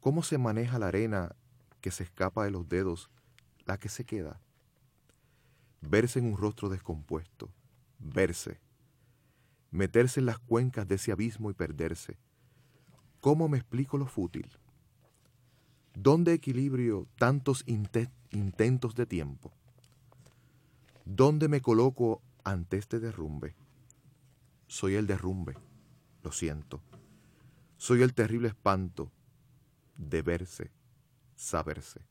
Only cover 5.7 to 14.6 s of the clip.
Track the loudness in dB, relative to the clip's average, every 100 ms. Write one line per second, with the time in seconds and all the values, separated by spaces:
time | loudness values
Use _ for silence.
5.7 | _ 2 4 4 2 -2 0 -2 -2 -6
6.7 | -6 -6 -10 -6 -6 -8 _ -18 -18 _
7.7 | _ _ _ -8 0 0 -2 -10 -14 _
8.7 | _ _ _ _ _ _ _ _ _ _
9.7 | -2 2 4 4 2 -2 -2 0 2 2
10.7 | -2 -2 -2 0 -2 -2 -4 -8 -4 -6
11.7 | -4 -4 -4 -10 -16 _ _ _ _ _
12.7 | _ _ _ _ _ 2 4 4 0 -2
13.7 | -4 -2 -2 -4 -4 -4 -4 -12 -16